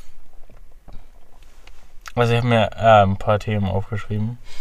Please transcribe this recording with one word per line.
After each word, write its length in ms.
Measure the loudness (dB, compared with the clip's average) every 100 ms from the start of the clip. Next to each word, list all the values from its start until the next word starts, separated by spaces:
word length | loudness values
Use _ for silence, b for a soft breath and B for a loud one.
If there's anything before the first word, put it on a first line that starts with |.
| B B -6 -6 -8 -10 -14 -14 -12 -10 -10 -12 -14 -14 b b b b b -14 -6 0
Also 160 | 2
ich 40 | 2
hab 60 | 4
mir, 260 | 2 2 2
äh, 280 | 8 8
ein 140 | 8 2
paar 200 | 0 0
Themen 280 | 0 0 0
aufgeschrieben. 680 | 0 -2 -6 -4 -2 -2 -6 B B